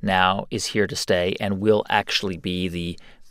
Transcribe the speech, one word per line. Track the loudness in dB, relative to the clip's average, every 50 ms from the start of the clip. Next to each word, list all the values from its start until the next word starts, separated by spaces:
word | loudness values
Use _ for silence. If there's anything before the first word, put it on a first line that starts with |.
now | -2 2 4 4 4 4 4 0 -2 -4
is | -6 -6 -4
here | -2 0 0 0 0
to | -2
stay | -4 0 0 2 2 2 0 -2 -2
and | -4 -4 -2 0
will | 4 4 4 4 4 2
actually | 0 0 0 0 -2 -2 -2 -4 -6
be | -6 -4 -4 -2 -2 -2 -2
the | -4 -4 -4 -6 -6 -8 -12 -20 -20 -20 -20 -20